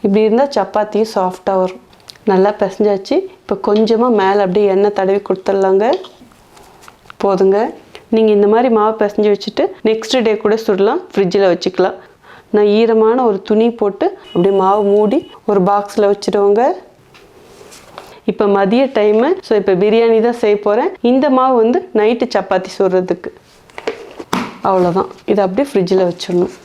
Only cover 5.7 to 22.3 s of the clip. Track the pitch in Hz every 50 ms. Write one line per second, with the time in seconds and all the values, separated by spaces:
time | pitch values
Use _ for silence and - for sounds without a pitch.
5.7 | 190 196 214 240 311 381 - - - - - - - _ - _ _ - - -
6.7 | - - - - - _ _ - - _ - 196 196 185 190 190 196 202 226 311
7.7 | - - - - - - - _ - 220 220 220 214 202 208 202 214 226 247 262
8.7 | 226 220 208 220 220 220 214 202 208 - 208 208 202 196 - - - - 294 381
9.7 | - - _ 214 220 220 220 - - 262 220 226 214 214 - 208 208 220 220 -
10.7 | 208 185 196 214 254 - - - - 202 196 180 175 202 196 185 170 170 - 185
11.7 | - - 180 190 - - - - _ _ _ - - - - _ - 208 208 208
12.7 | 202 214 233 226 226 220 220 220 233 254 247 233 196 190 190 - 214 214 226 240
13.7 | 233 233 214 202 196 - 311 381 403 - - - - 175 180 190 196 196 190 190
14.7 | 196 214 208 202 202 208 208 208 226 320 - - - - _ - 208 202 180 202
15.7 | 202 202 202 202 - - 208 202 202 202 - - 190 208 202 202 202 226 240 294
16.7 | 359 370 - - _ _ _ _ _ - - _ _ - - - - - - -
17.7 | - - - - - - - - - - _ - 196 - 220 208 196 196 196 190
18.7 | 220 247 277 262 269 220 208 208 208 220 233 294 381 381 - - 226 214 196 -
19.7 | 190 175 202 214 208 226 233 226 226 226 220 240 240 240 - 214 208 208 208 214
20.7 | 208 226 269 392 - - - 240 247 269 269 294 262 262 254 262 262 240 220 226
21.7 | 254 349 - - - 220 208 220 240 240 254 247